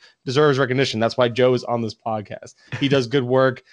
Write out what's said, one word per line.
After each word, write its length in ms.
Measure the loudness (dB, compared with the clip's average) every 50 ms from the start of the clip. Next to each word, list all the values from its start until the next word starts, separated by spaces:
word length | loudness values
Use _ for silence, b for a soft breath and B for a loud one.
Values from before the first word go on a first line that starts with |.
| b b b b _
deserves 340 | -4 0 2 4 4 4 2
recognition. 400 | 0 0 0 -2 -2 -2 0 -2
That's 180 | -2 0 0
why 120 | 0 0 0
Joe 260 | 2 2 2 2 2
is 80 | 0
on 200 | -2 -4 -4 -4
this 120 | -4 -6 -10
podcast. 600 | -10 -8 -6 -6 -6 -8 -12 -16 -18 -18 -20 -20 b b b -6 -4
He 80 | -2 0
does 180 | 2 0 0
good 160 | 0 -2 -2
work, 400 | 0 2 2 2 2 2 0 -4 b b